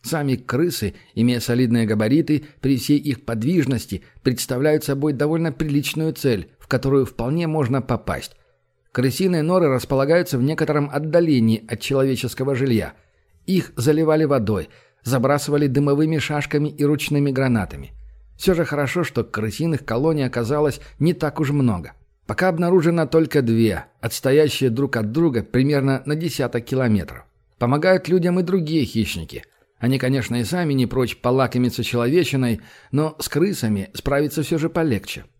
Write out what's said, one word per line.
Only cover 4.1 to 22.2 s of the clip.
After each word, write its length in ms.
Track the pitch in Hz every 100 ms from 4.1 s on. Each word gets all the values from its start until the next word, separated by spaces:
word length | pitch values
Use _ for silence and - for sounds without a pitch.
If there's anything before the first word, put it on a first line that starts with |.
| -
представляют 640 | 131 120 - 127 151 151
собой 300 | 147 139 151
довольно 400 | 127 147 160 160
приличную 580 | 135 156 143 143 160 160
цель, 380 | 156 139 104 85 _
в 80 | -
которую 380 | 131 135 139
вполне 420 | 127 - 117 160 165
можно 340 | 156 123 135
попасть. 540 | 127 120 - 80 - _ _ _ _ _ _
Крысиные 520 | - 131 - 185 170
норы 260 | 151 185 156
располагаются 680 | 131 - 135 139 170 175 131
в 60 |
некотором 460 | 135 156 156 147 143
отдалении 720 | 143 156 170 170 131 113 110 -
от 100 | 110
человеческого 760 | - 135 135 127 120 - 139
жилья. 400 | 127 135 110 87 - _ _ _ _
Их 260 | - 185 - -
заливали 480 | 123 151 160 156
водой, 420 | 151 139 107 101 76 - _ _
забрасывали 640 | 117 131 131 143 143 147 147
дымовыми 500 | 131 143 143 156 160
шашками 500 | - 147 - 147 147
и 160 | 147
ручными 480 | 143 147 - 147 143
гранатами. 600 | 131 131 117 90 69 67 - - - - -
Всё 180 | 190
же 100 | 170
хорошо, 400 | 165 147 135 180
что 180 | 160 -
крысиных 640 | 104 - 107 98 147 147
колоний 400 | - 113 156 151
оказалось 560 | 127 127 113 147 147 - - -
не 140 | 151
так 260 | 175 156 156
уж 120 | 139
много. 420 | 147 127 90 78 - _ _